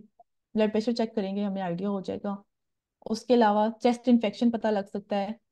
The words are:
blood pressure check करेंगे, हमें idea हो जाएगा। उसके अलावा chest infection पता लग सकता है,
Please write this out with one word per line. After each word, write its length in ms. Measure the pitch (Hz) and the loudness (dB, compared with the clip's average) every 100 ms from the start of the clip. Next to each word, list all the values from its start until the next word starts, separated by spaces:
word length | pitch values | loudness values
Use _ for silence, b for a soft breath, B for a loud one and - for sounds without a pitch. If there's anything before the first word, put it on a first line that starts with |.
| - _ _ _ _ 214 | -10 _ _ _ _ 0
blood 160 | 214 | 0
pressure 220 | 214 220 | 0 -2
check 220 | 233 226 226 | -2 -2 -2
करेंगे, 280 | 190 196 | -4 -2
हमें 180 | 202 190 | -4 -4
idea 280 | 185 175 202 | -4 -4 -4
हो 120 | 202 | -4
जाएगा। 420 | 185 196 208 202 - _ _ _ _ _ - | -6 -6 -6 -8 -12 _ _ _ _ _ -8
उसके 240 | 220 - | -6 2
अलावा 360 | 240 214 208 220 | 4 6 4 0
chest 380 | 226 247 233 - | 0 0 0 4
infection 420 | 240 214 202 240 | 4 2 0 0
पता 200 | 226 220 | 0 0
लग 160 | 208 202 | -2 -2
सकता 300 | 202 - 202 | -8 -4 -4
है, 240 | 196 220 _ | -4 -8 _